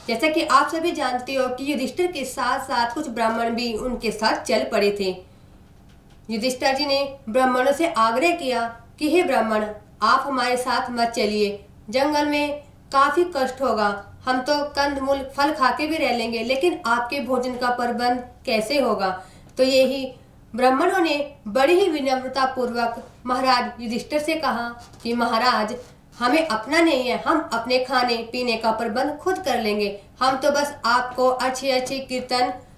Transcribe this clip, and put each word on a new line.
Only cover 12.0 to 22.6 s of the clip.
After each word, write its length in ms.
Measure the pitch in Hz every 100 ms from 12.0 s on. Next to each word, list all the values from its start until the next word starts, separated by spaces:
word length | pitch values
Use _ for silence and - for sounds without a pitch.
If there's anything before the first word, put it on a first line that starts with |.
| 285 294 294
में 380 | 294 294 - - - -
काफ़ी 300 | 277 285 -
कष्ट 380 | 349 277 254 -
होगा, 440 | 262 214 208 202 - - -
हम 160 | 254
तो 220 | 262 294
कंदमूल 560 | 285 - 285 277 269 277 262 -
फल 140 | 285
खा 200 | 302 247
के 160 | 240 302
भी 100 | 311
रह 140 | 262
लेंगे, 320 | 240 226 226
लेकिन 380 | 233 269 349 302 226
आपके 340 | 220 - 285
भोजन 380 | 233 254 254 240
का 120 | 247
प्रबंध 560 | 247 240 220 247 254 254 - -
कैसे 340 | 220 214 285
होगा?" 440 | 240 196 196 190 - - - -
तो 60 |
यही 520 | 262 262 262 269 262 - - - - 220
ब्राह्मणों 440 | 254 262 359 381
ने 360 | 320 294 285 - 214
बड़ी 320 | 208 277 359
ही 100 | 392
विनम्रता 560 | 302 262 262 254 277 262
पूर्वक 640 | 254